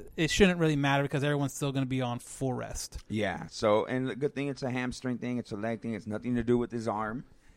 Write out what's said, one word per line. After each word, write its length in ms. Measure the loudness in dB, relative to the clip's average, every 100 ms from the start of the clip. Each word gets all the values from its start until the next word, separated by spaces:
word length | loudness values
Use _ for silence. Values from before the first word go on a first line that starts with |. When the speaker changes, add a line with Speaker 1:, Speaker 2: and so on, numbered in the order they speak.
| -10 0
Speaker 1:
it 120 | 2
shouldn't 300 | 6 6 6
really 160 | 4 4
matter 280 | 4 4
because 200 | 2 0
everyone's 300 | 0 0 -2
still 180 | -2 -2
gonna 140 | 0 0
be 160 | 0
on 180 | -2 -4
full 320 | -8 -4 -2
rest. 460 | -2 -6 -8 -8 -12 -4
Speaker 2:
Yeah. 380 | -2 0 -4 -8
So, 360 | 0 4 4 4
and 240 | -2 -2
the 80 | -2
good 180 | -4 -2
thing, 140 | -6
it's 120 | -4
a 80 | -4
hamstring 480 | -2 -4 -4 -4 -4
thing. 200 | -2 -4
It's 160 | -4
a 40 | -6
leg 240 | -4 -4
thing. 120 | -6
It's 140 | -6 -6
nothing 280 | -6 -2 0
to 80 |
do 140 | 4 2
with 160 | 2
his 160 | -4 -2
arm. 340 | -2 -4 -6 -12 -20 -20